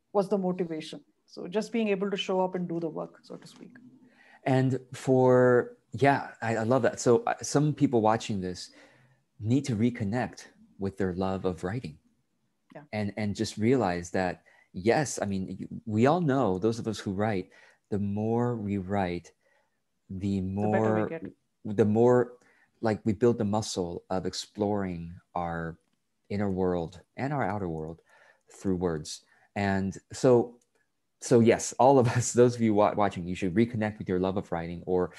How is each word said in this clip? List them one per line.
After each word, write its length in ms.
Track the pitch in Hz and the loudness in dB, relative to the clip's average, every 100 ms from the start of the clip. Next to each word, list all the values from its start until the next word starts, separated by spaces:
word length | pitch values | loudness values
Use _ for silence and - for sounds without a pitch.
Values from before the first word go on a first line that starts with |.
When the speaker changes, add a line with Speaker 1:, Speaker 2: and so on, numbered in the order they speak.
| _ | _
Speaker 1:
was 160 | 202 196 | -2 0
the 100 | 202 | 0
motivation. 600 | 185 180 165 156 151 156 _ _ _ | 0 -2 -4 -8 -10 -14 _ _ _
So 200 | - 175 | -16 -6
just 260 | 208 214 | -6 -2
being 160 | 233 214 | -2 0
able 220 | 190 202 | 0 -2
to 60 | 196 | -4
show 240 | - 185 | -2 0
up 140 | 185 | 0
and 140 | 185 170 | -2 -4
do 120 | 170 | -4
the 80 | 165 | -6
work, 320 | 165 170 - | -8 -12 -14
so 140 | - - | -20 -18
to 100 | - | -18
speak. 240 | - - - - - _ _ _ - | -20 -20 -20 -20 -20 _ _ _ -8
Speaker 2:
And 360 | 143 131 131 131 - | 0 2 2 0 -6
for, 840 | - 139 127 127 127 123 123 113 - _ | -6 2 6 6 8 6 6 2 -6 _
yeah, 380 | - 139 131 - - | 2 2 2 -2 -8
I, 160 | 113 110 | -4 -2
I 60 | |
love 200 | 110 131 | 2 2
that. 180 | 113 - | 2 2
So, 220 | 127 117 - | 4 4 2
uh, 80 | - | -4
some 300 | - 139 151 | -2 0 0
people 280 | 143 143 117 | 2 2 4
watching 400 | 107 113 - 101 | 2 2 -2 -6
this 300 | 90 87 - - - _ _ _ _ - | -6 -8 -14 -20 -20 _ _ _ _ -8
need 260 | 104 139 - | 0 0 0
to 100 | 104 | 0
reconnect 720 | 120 120 98 123 98 - - _ - - | 0 0 -4 -4 -4 -8 -20 _ -20 -8
with 180 | 98 - | -6 -4
their 160 | 95 | -4
love 320 | 87 95 95 | -2 -2 -2
of 200 | 92 85 | -4 -4
writing. 340 | 87 123 85 73 _ _ _ _ _ _ _ | -6 -6 -10 -14 _ _ _ _ _ _ _
Speaker 1:
Yeah. 80 | 147 147 | -20 -10
Speaker 2:
And, 200 | 107 101 - | -6 -6 -4
and 200 | 104 98 | -4 -4
just 200 | 107 107 | -4 -2
realize 520 | 110 131 95 87 87 | 0 2 0 -2 -4
that, 320 | 98 90 82 _ _ _ | -2 -2 -4 _ _ _
yes, 460 | 92 101 123 131 - | -2 2 2 0 -4
I 60 | 101 | -4
mean, 300 | 95 92 95 | -4 -6 -10
y-, 60 | - - 110 | -12 -12 -4
we 200 | 107 131 | 2 4
all 140 | 175 | 4
know, 380 | 151 135 107 92 | 2 2 2 0
those 200 | 107 113 | 0 -2
of 100 | 110 | -6
us 100 | 104 | -6
who 140 | 107 | -6
write, 380 | 95 110 95 - _ - _ _ | -2 -2 -2 -6 _ -20 _ _
the 80 | 101 | -4
more 580 | 101 104 110 117 123 117 | -2 -2 -2 0 -2 -4
we 220 | 101 101 | -4 -4
write, 540 | 90 101 90 87 - _ _ _ _ _ _ _ - | -2 -2 -2 -4 -10 _ _ _ _ _ _ _ -14
the 320 | 92 98 98 | -6 -2 -2
Speaker 1:
The 60 | 92 | -2
better 480 | 98 107 110 110 | -2 0 2 2
we 60 | 110 | 0
Speaker 2:
more, 80 | 107 | -2
Speaker 1:
get. 160 | 160 - - _ _ | -6 -12 -18 _ _
Speaker 2:
the 200 | 107 104 | -2 2
more, 480 | 107 110 123 123 120 - _ _ _ _ | 2 4 6 6 2 -6 _ _ _ _
like, 200 | 113 104 | -2 0
we 80 | 113 | -2
build 260 | 101 120 113 | 2 2 2
the 60 | |
muscle 600 | 104 107 - 98 85 90 - | 0 -2 -2 -4 -4 -6 -6
of 160 | 92 90 | -4 -4
exploring 880 | - - 101 104 104 92 85 85 90 _ | -8 -10 -4 -2 0 -4 -6 -10 -14 _
our 440 | 87 85 85 82 82 _ _ _ _ - | -6 -4 -4 -8 -10 _ _ _ _ -8
inner 200 | 101 101 | -4 -2
world 500 | 92 92 87 82 - - - | 0 0 0 -4 -10 -16 -8
and 160 | 135 | -6
our 120 | 143 | -2
outer 240 | 95 104 90 | -4 -4 -6
world 320 | 80 80 82 _ _ _ _ _ | -6 -10 -14 _ _ _ _ _
through 260 | - 98 90 | -8 -4 -2
words. 480 | 90 78 73 - _ _ _ | -2 -4 -8 -14 _ _ _
And 420 | 101 101 98 95 - - | -4 -2 0 -2 -6 -14
so, 440 | - 135 120 117 - _ _ _ _ _ _ | 0 4 6 4 -6 _ _ _ _ _ _
so 180 | - 120 | 2 6
yes, 340 | 113 98 - - | 6 4 0 2
all 200 | 127 135 | 6 6
of 80 | 117 | 4
<laughs> 80 | 120 | 0
us, 160 | - | 2
those 240 | 120 123 117 | 4 4 4
of 40 | |
you 140 | 113 | 2
wa-, 200 | 104 104 - | 4 2 2
watching, 320 | 101 92 85 | -2 -2 -8
you 80 | 90 | -4
should 180 | 92 | 0
reconnect 440 | 92 117 107 107 107 | 2 0 0 -4 -4
with 100 | 98 | -4
your 100 | 90 | 0
love 180 | 95 98 | 0 -2
of 140 | - | -4
writing. 320 | 85 85 85 90 | -6 -6 -8 -2
Or 260 | 92 90 | 0 0